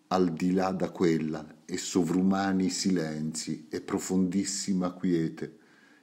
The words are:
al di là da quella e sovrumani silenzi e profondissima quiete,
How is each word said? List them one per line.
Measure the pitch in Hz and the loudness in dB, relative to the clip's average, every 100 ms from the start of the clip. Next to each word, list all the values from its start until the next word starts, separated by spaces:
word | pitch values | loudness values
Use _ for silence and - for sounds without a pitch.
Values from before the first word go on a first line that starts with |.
| - | -2
al | 92 90 | 2 2
di | 80 90 | 2 2
là | 92 92 | 2 2
da | 95 87 | 0 -4
quella | - 90 82 78 78 76 - | 2 4 4 0 -6 -10 -18
e | - 90 | -10 -8
sovrumani | - 95 82 90 95 98 98 95 92 | -2 0 2 4 4 2 2 2 0
silenzi | - 101 90 80 78 78 78 - 80 - | 0 0 0 0 -4 -6 -6 -6 -8 -6
e | 90 | -10
profondissima | - 98 - 92 92 92 95 98 - 95 90 | -4 -4 -2 0 2 0 -2 -4 -2 -2 -2
quiete, | 90 95 87 80 - 73 - _ _ - _ | -2 0 2 0 -4 -12 -12 _ _ -20 _